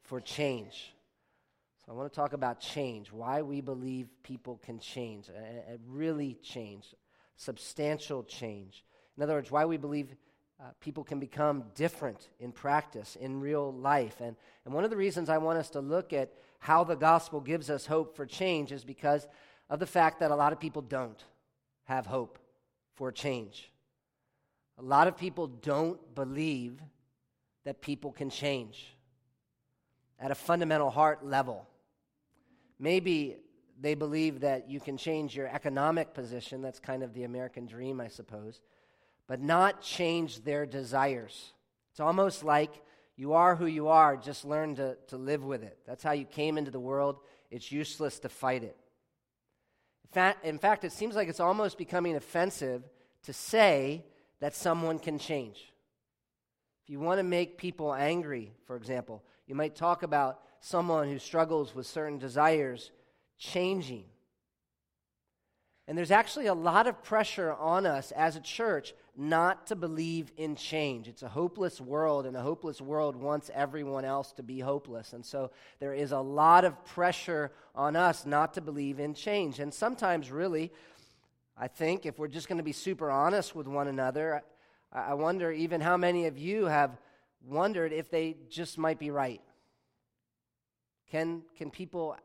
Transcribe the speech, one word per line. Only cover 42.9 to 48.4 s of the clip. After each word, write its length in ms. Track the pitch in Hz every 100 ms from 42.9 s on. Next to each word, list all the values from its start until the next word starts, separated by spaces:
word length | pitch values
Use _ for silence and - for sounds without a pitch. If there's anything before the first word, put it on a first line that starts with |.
| _ _ -
you 160 | 139
are 220 | 160 180 170
who 100 | 170
you 220 | 156 151
are, 300 | 160 151 135
just 260 | 139 135
learn 320 | 143 151 156 135
to, 220 | 135 127 -
to 100 | 131
live 280 | 131 147 135
with 180 | 127
it. 140 | 107 - -
That's 180 | 127
how 80 | 156
you 140 | 147 135
came 320 | 151 151 151
into 140 | 143
the 80 | 127
world. 400 | 123 139 143 139 - _ -
It's 220 | 120 -
useless 480 | 143 151 - 147 -
to 100 | 127
fight 340 | -